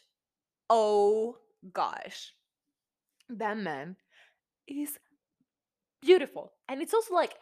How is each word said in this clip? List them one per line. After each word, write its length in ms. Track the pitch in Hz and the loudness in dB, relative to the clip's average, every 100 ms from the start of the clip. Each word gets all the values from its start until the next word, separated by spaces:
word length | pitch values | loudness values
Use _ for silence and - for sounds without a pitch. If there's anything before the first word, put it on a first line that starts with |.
| _ _ _ _ _ _ - | _ _ _ _ _ _ 2
Oh 680 | 233 214 208 202 220 226 254 _ _ 185 | 4 4 4 4 2 0 -6 _ _ -10
gosh. 600 | 180 131 - - - - _ _ _ _ _ _ _ _ _ - | -4 -4 -6 -12 -16 -18 _ _ _ _ _ _ _ _ _ -16
That 280 | 220 214 214 | -8 -6 -4
man 380 | 185 139 151 185 _ _ _ _ _ _ - | -6 -8 -10 -16 _ _ _ _ _ _ -14
is 320 | 277 294 - _ _ _ _ _ _ _ _ _ _ | -10 -10 -12 _ _ _ _ _ _ _ _ _ _
beautiful. 520 | 269 359 277 - - _ - | 6 6 4 -8 -16 _ -10
And 140 | 269 | -8
it's 100 | 330 | -2
also, 220 | 453 440 359 | 0 0 0
like, 180 | 294 - | 0 -4